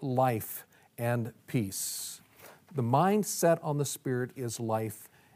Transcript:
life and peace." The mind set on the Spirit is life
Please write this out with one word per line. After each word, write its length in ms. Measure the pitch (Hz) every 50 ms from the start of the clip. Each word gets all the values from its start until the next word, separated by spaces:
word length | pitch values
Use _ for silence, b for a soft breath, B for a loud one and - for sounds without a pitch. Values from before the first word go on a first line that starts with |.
life 640 | - 139 127 123 131 127 120 110 - - - - - b b b b b b
and 380 | - 117 120 120 120 113 - - _ _
peace." 720 | - - 131 107 95 92 - - - - - - - - - - B B B B B B B B B -
The 100 | 139 120
mind 440 | 117 127 143 170 190 202 214 190
set 360 | - - - - 170 165 160 -
on 160 | 160 147 143
the 60 | 143
Spirit 460 | 131 - - - 139 127 123 127 120 -
is 240 | 135 127 117 110 -
life 480 | 117 113 110 110 110 110 98 - - - b b b b b